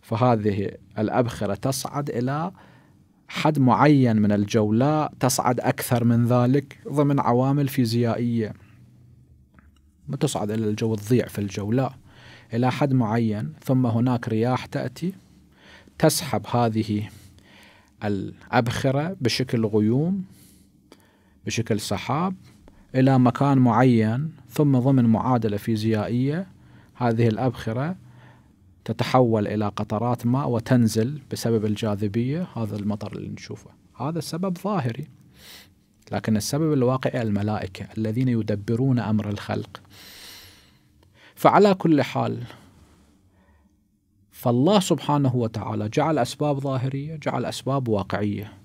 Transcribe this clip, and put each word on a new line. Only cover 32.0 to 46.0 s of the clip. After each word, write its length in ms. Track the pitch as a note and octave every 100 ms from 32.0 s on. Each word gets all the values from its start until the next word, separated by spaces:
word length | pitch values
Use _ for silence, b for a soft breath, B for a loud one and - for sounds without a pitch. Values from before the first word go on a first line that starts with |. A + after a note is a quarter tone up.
| G#2+ A2 B2 D#3 F3+ A#2+
هذا 200 | G#2+ G#2+
المطر 360 | G2+ G#2 G2+
اللي 160 | F#2 G2+
نشوفه، 420 | G#2 - A2 - _ _ -
هذا 200 | C3 E3
سبب 380 | - E3 F#3+ F3
ظاهري، 480 | G3 G3 B2 A2 D3+ - - B B B B _ _ _ -
لكن 240 | G#2 G#2+ G#2+
السبب 360 | - C#3+ D#3+
الواقعي 500 | C#3+ B2 C3 C3 C3
الملائكة 640 | A2+ G2+ G#2 G#2+ - - F#2+ -
الذين 300 | A2 A2 C3
يدبرون 720 | A#2 G#2+ G#2 G2+ A#2 C3+ B2
أمر 300 | C#3+ G#2+ G#2
الخلق. 520 | G2+ - G#2 G#2 - _ B B B B B B B B B B _ b b b
فعلى 400 | - D3 D#3+ G#3
كل 280 | F#3+ E3+ D3
حال، 400 | A#2+ C3 A#2 A#2 A#2+ B B B B B B B _ b b b b _ _ _ _ _ _
فالله 500 | - B2+ A#2+ D3+ G#3
سبحانه 560 | - D3+ - C#3+ C#3 B2
وتعالى 520 | A2+ A2 A2+ A2 G#2+
جعل 300 | C3